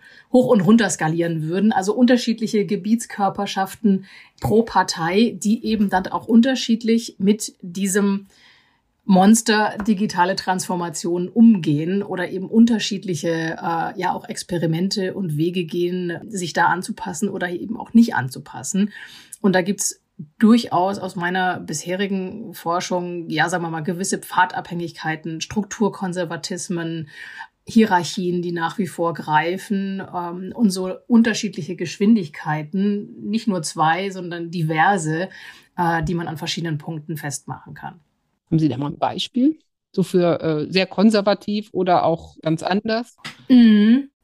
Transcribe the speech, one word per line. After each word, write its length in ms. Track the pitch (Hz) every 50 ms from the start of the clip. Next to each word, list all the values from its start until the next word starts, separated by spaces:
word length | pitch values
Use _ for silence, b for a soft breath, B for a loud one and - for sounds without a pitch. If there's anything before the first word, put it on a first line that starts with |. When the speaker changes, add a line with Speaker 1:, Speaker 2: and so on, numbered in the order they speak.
| b b b b b b
Speaker 1:
hoch 140 | - 254 247
und 160 | 254 254 202
runter 280 | 160 190 226 233 208 185
skalieren 500 | - - 160 156 165 165 170 165 165 160
würden. 320 | 151 156 175 196 202 220 -
Also 220 | 190 185 208 202
unterschiedliche 720 | 247 247 233 254 240 - 240 220 - 226 202 - 208 202
Gebietskörperschaften 1400 | 165 214 180 180 214 233 233 - - - - 202 190 - - 202 - - 196 190 190 - - - 202 196 185 196 B B B B B B B
pro 220 | - - 208 226
Partei, 720 | 233 - - 190 185 - - 180 160 165 180 208 240 226 196
die 300 | 175 - 202 226 226 -
eben 240 | 220 220 202 208 190
dann 160 | 190 185 185
auch 200 | - - - -
unterschiedlich 880 | - 233 226 233 269 262 240 - - 226 226 - 220 226 226 233 - -
mit 380 | - 190 196 214 220 - - - _
diesem 640 | - 180 175 190 196 196 180 208 202 202 196 196 - b b b b b b b b b b b b b _ _ _
Monster 720 | - 190 180 190 202 226 226 - - 208 214 214 - - 208 196
digitale 480 | 220 208 180 214 - - 180 175 185 190
Transformation 960 | - - 190 185 180 - - 185 175 175 170 156 - - 170 175 180 180 185
umgehen 720 | - 233 226 233 220 180 156 160 147 147 160 175 196 202 -
oder 260 | - 185 180 180 151
eben 180 | 180 180 190
unterschiedliche, 1120 | 156 196 226 233 233 233 202 - - 202 175 - 185 170 - - 170 165 165 160 160 165 -
äh, 400 | 190 170 170 170 160 - - 190
ja 140 | 180 185 180
auch 160 | 185 - -
Experimente 840 | 202 - - - 185 165 175 165 160 165 185 196 - 214 185 185 -
und 200 | 202 190 156 151
Wege 280 | 147 165 175 175 185 170
gehen, 560 | 156 - 175 175 175 185 180 180 175 170 - - -
sich 240 | 214 185 180 147 -
da 140 | 165 170
anzupassen 600 | 156 170 185 185 - - - - 190 170 - 208
oder 220 | 196 - 185 175 175
eben 260 | 180 - - 196 214
auch 200 | - - - -
nicht 180 | 233 233 233 -
anzupassen. 800 | - 127 131 - - 143 - - - - - - 190 208 202 B B B B B B B B B B
Und 140 | - 196 175
da 80 | 185 175
gibt's 400 | 196 196 - - - - _ _ _ _ - - - _
durchaus 600 | - 226 214 240 233 240 - - 175 180 196 202 202
aus 160 | 185 185 -
meiner 440 | 180 170 175 185 190 185 180 175 175
bisherigen 920 | 175 - 165 - - 175 185 190 202 190 196 190 185 185 214 220 226 - 180
Forschung, 760 | - - 165 170 180 175 - 185 180 175 175 175 175 165 165
ja, 180 | 156 156 160 170
sagen 140 | 180 170 170
wir 80 | 165
mal, 100 | 160 160
gewisse 380 | 151 190 175 175 190 - - 165
Pfadabhängigkeiten, 1200 | - - - 180 185 180 - 151 - - 175 170 170 160 - - - 156 160 156 160 165 160 160
Strukturkonservatismen, 1700 | - - - 220 202 - - - 208 196 190 - 196 180 170 180 175 160 175 160 - - 185 175 - - 175 170 165 165 165 165 156 B B B B B B B B B B _ _
Hierarchien, 800 | - - 226 220 208 185 175 170 - - - 175 180 175 175 175
die 80 | 180
nach 260 | 170 170 165 165 -
wie 80 | - 185
vor 300 | 151 - - 170 170 160
greifen, 880 | - - 156 151 156 160 170 180 190 - - 202 196 196 196 190 196 - - 185
ähm, 360 | 180 175 170 175 180 190 185 -
und 160 | - 240 190
so 240 | 180 190 185 185 180 - _
unterschiedliche 680 | - 247 226 226 233 202 - - 190 - 190 151 190 180
Geschwindigkeiten, 1500 | 160 180 - - - 202 208 233 208 170 151 - - - 160 151 156 151 151 202 190 202 208 202 208 220 - - - 220
nicht 200 | 208 208 226 -
nur 160 | 220 185 175 156
zwei, 480 | - - 165 156 160 170 180 196 196
sondern 400 | 185 185 180 170 175 170 170 170
diverse, 800 | 175 175 156 156 160 156 165 196 208 185 156 156 156 160 190 190 B B B B B B B B B
äh, 260 | 180 175 165 170 165 156
die 100 | 165 175
man 140 | 170 170
an 100 | - 160
verschiedenen 400 | 147 170 160 - 170 165 165 151
Punkten 400 | 147 - 170 165 156 151 - 165
festmachen 560 | 147 - 143 139 - - - 139 - - 143 147
kann. 280 | - - - - - _ _ _ _ _ _ _ _ _ -
Speaker 2:
Haben 60 | 165
Sie 100 | 156 156
da 100 | 147 117
mal 100 | 123 143
ein 100 | 143 170
Beispiel? 640 | - 143 117 117 - - - - 240 254 311 320 - _ _ _ _ _ _
So 100 | - 196
für, 400 | 175 - - 180 175 170 151 -
äh, 300 | - 160 156 151 139 -
sehr 160 | 165 190 190
konservativ 800 | - - 185 196 226 220 202 196 208 196 - - 208 208 214 208 -
oder 320 | - 180 185 180 175 - -
auch 320 | 160 165 165 - - - -
ganz 220 | - 160 160 160 -
anders? 520 | - 185 208 - 220 220 233 240 - _ _ - - - - -
Speaker 1:
Mhm. 640 | - 254 247 233 220 214 208 208 220 240 277 277 - _ _